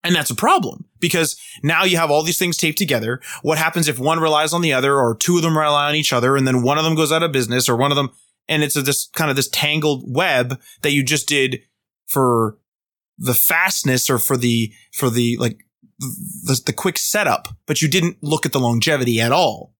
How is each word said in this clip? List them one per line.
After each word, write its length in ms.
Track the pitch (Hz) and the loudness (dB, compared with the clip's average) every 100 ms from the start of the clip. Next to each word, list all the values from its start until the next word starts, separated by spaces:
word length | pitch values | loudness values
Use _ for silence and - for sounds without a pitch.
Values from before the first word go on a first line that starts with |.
And 80 | 170 | 2
that's 160 | 175 143 | 0 0
a 60 | |
problem 480 | 214 247 370 147 - - _ | 0 2 2 0 -8 -20 _
because 380 | 175 170 156 - - - | 0 2 0 -4 -16 -4
now 220 | 143 165 | 0 2
you 100 | 190 | 2
have 160 | 170 160 | 2 2
all 120 | 147 | 2
these 140 | 156 175 | 2 -2
things 200 | 180 165 | -2 0
taped 200 | 165 156 | -2 0
together. 440 | 175 123 110 127 - - | 0 0 -2 -6 -8 -6
What 160 | 143 156 | -2 0
happens 300 | 160 170 151 | 0 0 -2
if 100 | 127 | 0
one 220 | 139 165 | 0 2
relies 320 | 160 151 156 | 2 2 2
on 100 | 170 | 0
the 120 | 165 | 0
other 240 | 131 139 143 | 2 2 2
or 180 | 120 | 2
two 220 | 110 - 175 | 0 0 2
of 60 | |
them 140 | 165 156 | 2 2
rely 300 | 151 147 147 | 2 0 0
on 80 | |
each 160 | 151 147 | -2 0
other 240 | 123 127 | 0 2
and 100 | 139 | 2
then 160 | 131 127 | 2 2
one 160 | 120 147 | 2 0
of 60 | |
them 100 | 160 | 0
goes 180 | 160 151 | 0 0
out 100 | 160 | 0
of 80 | 165 | 0
business 380 | 135 117 123 123 | -2 0 0 0
or 80 | 120 | 0
one 120 | 139 | 2
of 60 | |
them, 140 | 143 135 _ _ _ - | 0 -2 _ _ _ -4
and 140 | 156 | -2
it's 120 | 147 | 0
a, 60 | 147 | -2
this 260 | 139 143 - | -2 -2 -4
kind 160 | - 156 | -2 -2
of 80 | 135 | 0
this 100 | 131 | -2
tangled 560 | - 147 156 156 135 | -2 -2 0 -2 -2
web 540 | 127 127 180 131 123 131 - - | -4 -2 0 0 -2 -6 -12 -6
that 100 | 147 | 0
you 140 | 143 | 0
just 200 | 131 151 - | 0 -2 0
did 320 | 147 131 127 _ _ _ _ | 0 0 -4 _ _ _ _
for 520 | - 139 127 120 110 - _ _ _ _ _ - | -4 0 2 2 0 -4 _ _ _ _ _ -6
the 160 | 165 | -2
fastness 760 | 120 - 165 185 - 139 127 - | 0 2 2 2 0 0 0 0
or 100 | 123 | 0
for 160 | - | 0
the, 380 | 135 123 117 110 - _ | 0 2 0 -2 -8 _
for 180 | - 131 | -4 0
the, 280 | 117 120 120 | 2 0 0
like, 220 | 120 - _ _ _ _ | -2 -4 _ _ _ _
the, 600 | 131 - - - - 131 | -12 -10 -12 -10 -4 -2
the 80 | - | -2
quick 240 | - 190 185 | -4 -4 -4
setup, 500 | - 208 170 - - - | -2 0 0 -2 -4 -16
but 160 | - 147 | -4 -2
you 60 | 156 | 2
didn't 300 | 180 170 - | 2 0 -4
look 240 | 147 156 | -4 -2
at 60 | 156 | 0
the 80 | 139 | 0
longevity 640 | 120 117 160 143 123 113 | 0 2 0 0 0 0
at 100 | 117 | 2
all. 420 | 147 156 104 - | 2 2 -2 -16